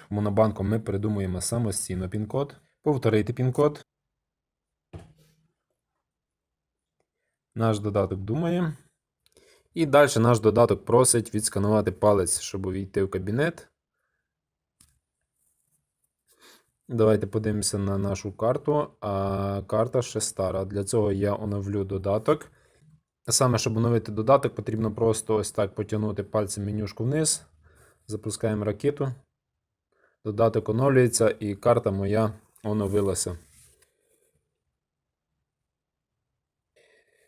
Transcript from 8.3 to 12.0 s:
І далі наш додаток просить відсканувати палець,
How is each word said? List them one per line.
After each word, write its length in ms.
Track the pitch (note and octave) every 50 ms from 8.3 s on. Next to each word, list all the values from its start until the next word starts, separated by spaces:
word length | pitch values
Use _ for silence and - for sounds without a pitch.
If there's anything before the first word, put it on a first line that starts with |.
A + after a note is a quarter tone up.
| A#2 D#3 E3+ E3+ F3 F3+ F3 D#3+ D3+ - _ _ _ _ _ _ _ _ _ _ _ _ _ _ _ _ _ _ _
І 100 | E3 E3
далі 240 | C#3+ C3+ C#3+ D3 C3+ -
наш 220 | - A2+ A#2 B2 G#2+
додаток 460 | G#2+ G#2+ G2+ A#2 A#2+ A2 G2+ - -
просить 500 | - A2+ B2 B2+ - - A#2 A2 - -
відсканувати 560 | G#2+ G#2+ - - G2+ G2 G#2 A2 G#2+ G#2 G#2
палець, 480 | F2+ -